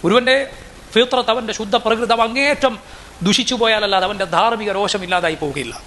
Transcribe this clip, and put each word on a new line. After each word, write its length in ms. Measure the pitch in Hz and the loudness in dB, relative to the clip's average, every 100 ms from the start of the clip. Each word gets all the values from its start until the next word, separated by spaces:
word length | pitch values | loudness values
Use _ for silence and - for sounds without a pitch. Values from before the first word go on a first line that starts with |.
| 170 | 4
ഒരുവൻ്റെ 300 | 226 247 269 269 - - - - | 2 4 0 -2 -12 -20 -20 -2
ഫിത്രത്ത്, 360 | 220 247 262 233 | 0 2 0 0
അവൻ്റെ 180 | 233 220 202 | -2 -2 -8
ശുദ്ധ 160 | 220 233 | -2 0
പ്രകൃതം 360 | 226 226 233 226 | 0 -2 2 2
അങ്ങേയറ്റം 520 | 226 240 277 285 269 220 - - - - 180 | 2 0 0 2 0 -2 -14 -20 -20 -4 0
ദുഷിച്ചു 280 | 220 226 247 | 2 0 0
പോയാലല്ലാതെ 460 | 226 214 208 190 185 | 2 2 2 0 0
അവൻ്റെ 180 | 208 190 165 | -2 -2 2
ധാർമ്മിക 340 | 214 233 208 196 | 2 0 -2 -2
രോഷം 240 | 202 202 180 | -2 -2 -2
ഇല്ലാതായി 300 | 180 170 160 | 0 0 -2
പോവുകയില്ല. 320 | 151 139 120 - | -6 -6 -8 -12